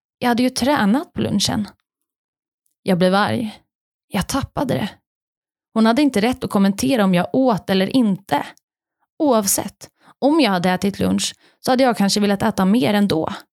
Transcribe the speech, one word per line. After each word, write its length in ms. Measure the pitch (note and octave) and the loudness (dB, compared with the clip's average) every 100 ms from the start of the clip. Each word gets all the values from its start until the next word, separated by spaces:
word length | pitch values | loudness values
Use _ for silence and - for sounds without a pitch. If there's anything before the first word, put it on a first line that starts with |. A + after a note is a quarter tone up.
| _ - | _ -6
Jag 100 | B3 | -2
hade 140 | A#3+ | 0
ju 80 | B3+ | 0
tränat 640 | B3+ B3 D4 G3 C4 F4 | 0 0 2 2 0 -2
på 80 | - | -6
lunchen. 480 | G#3+ G#3 - A3 G3 - _ _ _ _ _ _ _ _ _ _ | -4 -2 -2 -4 -6 -12 _ _ _ _ _ _ _ _ _ _
Jag 160 | - F3 | -2 0
blev 160 | F#3 | 2
arg. 480 | G3 F#3+ A3+ G#3+ - _ _ _ _ _ | 2 0 -2 -6 -10 _ _ _ _ _
Jag 220 | G3 - | -6 -4
tappade 460 | C4+ - - C4+ | -4 -6 -6 -4
det. 140 | - G#3 - _ _ _ _ _ _ _ | -4 -6 -10 _ _ _ _ _ _ _
Hon 120 | A3 A3 | 0 2
hade 160 | A#3+ | 4
inte 180 | D4 G3+ | 2 2
rätt 240 | A#3 B3+ | -2 -2
att 60 | G#3+ | -2
kommentera 540 | G3+ G3 G3 C4 B3 | 0 0 0 -2 2
om 100 | F#3+ | 2
jag 140 | F3 - | 2 0
åt 380 | C4 C4 F#3 - | 0 0 0 -2
eller 260 | F#3+ F#3+ C4 | -2 0 0
inte. 500 | A3 F#3 - C#4+ - - _ _ _ _ _ - | 0 -2 -4 -4 -6 -16 _ _ _ _ _ -2
Oavsett, 720 | D4 A3 G3 - G3 - - _ _ - | 0 2 0 -4 -6 -12 -20 _ _ -2
om 220 | C4+ D#4+ | 2 4
jag 100 | A3+ | 2
hade 200 | F3+ F3+ | 2 0
ätit 280 | F3+ G3+ - | 0 -2 -2
lunch 360 | F#3 G3 - - _ _ | -2 -2 -4 -10 _ _
så 100 | - | -2
hade 120 | B3+ | 2
jag 140 | C4 G#3+ | 2 2
kanske 240 | G3 G#3 | 0 2
velat 220 | G3+ G3 | 0 0
äta 220 | A3 G3+ | -2 0
mer 300 | F#3+ A#3+ B3 | 2 2 2
ändå. 340 | G#3 G3+ D#3+ - - - | 2 2 0 -4 -8 -16